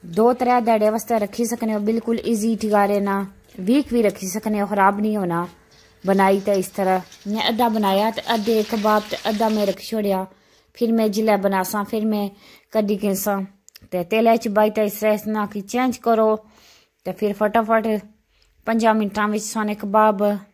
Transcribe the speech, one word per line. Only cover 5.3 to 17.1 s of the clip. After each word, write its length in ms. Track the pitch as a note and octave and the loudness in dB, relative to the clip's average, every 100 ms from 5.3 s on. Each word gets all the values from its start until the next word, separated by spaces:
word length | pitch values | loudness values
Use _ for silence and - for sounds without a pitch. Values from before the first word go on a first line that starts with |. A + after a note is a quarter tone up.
| E3+ F3 - _ _ _ _ | -2 -4 -10 _ _ _ _
बनाई 360 | F#3 G3 G3 G3 | 0 4 4 2
ते 140 | G3+ | 2
इस 200 | G3+ F#3 | -2 -2
तरह 280 | - F#3 F#3 F3+ - G3+ | -4 0 0 -4 -16 -8
मैं 160 | G#3+ | -4
अद्धा 240 | A#3+ A3+ A#3 | -2 0 0
बनाया 400 | A3 G3+ G3 A3 | 2 2 2 0
ते 100 | A3 - | -4 -4
अद्धे 340 | A3+ G#3 A3 | -2 0 0
कबाब 380 | G#3+ A3+ G#3 G#3+ | 0 0 2 0
ते 120 | G#3 - | 0 -6
अद्धा 240 | G3+ G#3 A3 | -4 0 0
मैं 180 | G#3+ G3+ | 2 0
रखी 200 | F#3+ - | -2 -6
छोड़िया। 400 | A3+ G3+ F#3+ F#3+ _ _ _ _ - | -4 -2 -2 -4 _ _ _ _ -4
फिर 160 | A#3 | 0
मैं 180 | A3+ A3 | 2 2
जिले 240 | G3+ A3 G3+ | 0 2 2
बनासां, 460 | G3 F#3+ F#3 G#3+ | 2 0 -2 -4
फिर 200 | G3+ A3+ | -4 -4
मैं 260 | A3 G#3+ G3+ - - - _ | -2 -2 -4 -8 -20 -20 _
कड्डी 240 | A3 G#3 G#3 | -2 -2 -2
किनसां। 440 | G#3 F#3+ - G3 F#3+ _ _ - | -2 -2 -2 -4 -6 _ _ -20
ते 200 | - F3+ | -8 -6
तेलै 320 | F3 A3 A3+ A3+ | -2 2 4 2
च 120 | A#3 | 0
बाई 200 | G3+ G#3+ | 2 2
ते 140 | G#3+ | 2
इस 160 | G#3 - | -2 0
तरह 200 | G#3+ G#3+ G#3 | 0 0 -2
ना 180 | G#3+ G3+ | -4 -4
कि 140 | G#3 | -8
चेंज 340 | G3 A#3+ B3+ A#3+ | -6 -2 -2 -2
करो, 380 | A3+ A3 A3 G#3+ - _ _ _ _ _ | 0 2 4 0 -4 _ _ _ _ _
ते 60 | - | -12